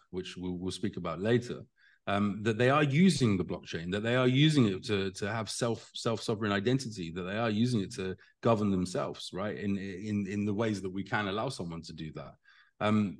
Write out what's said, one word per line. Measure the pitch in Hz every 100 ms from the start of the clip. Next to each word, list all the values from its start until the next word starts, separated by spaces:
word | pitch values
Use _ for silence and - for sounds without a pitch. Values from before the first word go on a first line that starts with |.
| _
which | 90 90 90
we'll, | 90 90
we'll | 92
speak | - 101 90
about | 85 82
later, | 107 120 117 67 - _ _ _ -
um, | 101 104 104
that | 107 110
they | 123
are | 147
using | 147 143 190 135 117 95
the |
blockchain, | 85 87 - 82 85
that | 101
they | 113 127
are | 127
using | 131 156 147 107
it | 95
to, | - 101 98
to | - 101
have | 113 101
self, | - 120 110 -
self-sovereign | - 120 110 - 107 107
identity, | 101 107 131 120 107 82
that | 87
they | 90 107
are | 117
using | 107 123 113
it | -
to | - 92 90 - _
govern | 117 107 104
themselves, | 92 90 - 98 - -
right? | 87 104 76
In, | 101 98
in, | 98 90 107 104 98
in | 104 104
the |
ways | 101 113 101
that | 92
we | 95
can | 92 110 101
allow | 104 135
someone | - 85 82
to | 80
do | 80 80
that. | 71 69 - _ - _ -
Um, | 104 107 101